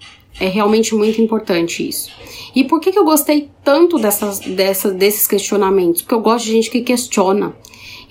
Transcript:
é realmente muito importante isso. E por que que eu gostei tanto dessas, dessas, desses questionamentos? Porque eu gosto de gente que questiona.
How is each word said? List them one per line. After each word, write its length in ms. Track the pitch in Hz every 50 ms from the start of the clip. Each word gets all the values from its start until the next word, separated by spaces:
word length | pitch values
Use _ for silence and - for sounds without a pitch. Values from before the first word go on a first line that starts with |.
| - - - _ _ _ - -
é 100 | 185 190
realmente 460 | 180 214 214 208 220 226 220 - 220
muito 280 | 220 208 220 220 -
importante 680 | 226 220 220 220 220 - 196 170 165 165 - - - -
isso. 240 | - - - - - - - - - - - - -
E 120 | 254 269
por 160 | - - 311
que 100 | - 381
que 80 | 370 415
eu 60 | 381
gostei 440 | 302 311 311 - - 302 302 294 - - _ -
tanto 340 | - 277 311 339 349 339 294
dessas, 420 | 220 208 202 - 214 208 202 196
dessas, 540 | - - 190 185 190 190 196 190 - 208 190
desses 320 | 185 185 202 208 - -
questionamentos? 760 | - - 196 196 - - 202 208 190 190 196 175 170 170 170
Porque 120 | - - 262
eu 60 | 233
gosto 260 | 208 214 226 240 226
de 60 | 220
gente 180 | 220 226 220 220
que 120 | - 247
questiona. 760 | 233 - 254 240 - - - 220 190 185 196 208 196 165 - - - - - - - - - - - -